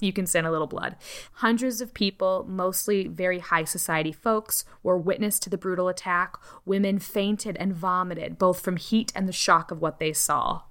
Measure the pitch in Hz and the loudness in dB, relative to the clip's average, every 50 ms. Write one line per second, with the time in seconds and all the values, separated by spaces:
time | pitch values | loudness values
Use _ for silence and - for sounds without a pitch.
0 | 208 190 190 202 185 - - 170 160 165 165 156 151 - - - - - - - | -2 0 0 0 0 2 2 2 2 2 0 0 -2 -2 -4 -6 -6 -6 -8 -10
1 | - - - - - - - - - 226 233 233 254 262 233 220 247 233 - - | -14 -16 -16 -16 -16 -18 -4 0 2 4 4 4 2 -2 -2 -4 -8 -8 -4 -2
2 | 208 190 190 - 196 185 190 185 - - 190 185 180 185 185 - - 208 208 196 | 0 0 0 0 0 0 0 0 -4 -4 -2 -2 0 0 0 0 0 0 0 0
3 | 185 160 165 170 185 180 180 180 170 - 170 160 160 - - 170 - - 160 156 | 0 -2 -4 -2 0 0 0 -2 0 0 2 2 2 0 -4 -4 -2 0 0 0
4 | 156 165 - - - 233 220 214 220 - - - - - - - - 185 180 180 | 0 -2 -4 -2 0 2 2 2 0 -2 -4 -4 -4 -6 -12 -2 0 2 2 4
5 | 160 190 - - 214 208 202 - - 180 190 180 - 190 185 180 180 185 180 180 | 2 0 0 2 0 0 0 -2 -2 -4 -4 -4 -2 -2 0 0 0 0 -2 -4
6 | - 190 175 175 185 180 - - - - - - - 190 196 196 196 196 202 190 | -4 -2 0 0 0 -2 -6 -12 -18 -20 -20 -8 -2 0 2 2 4 2 2 0
7 | - - - 208 196 202 214 202 - 214 175 - 185 196 185 165 185 185 180 185 | -2 -2 -2 0 0 0 0 -2 -2 -6 -4 -2 -2 -2 -2 -2 0 0 2 2
8 | 185 180 170 165 - - - - 190 185 180 - - 185 180 165 - - 226 226 | 0 -2 -4 -6 -8 -8 0 4 4 4 4 2 0 -2 -2 -2 0 0 2 2
9 | - - - 190 196 185 170 - - - 170 160 165 - 170 156 160 156 156 - | 2 0 -2 -2 -2 -2 0 0 4 4 4 4 4 0 -4 -2 -2 -2 -2 -2
10 | 160 156 156 - - - 147 127 - - - - - - | -2 -2 0 0 0 2 0 0 0 -2 -4 -4 -8 -10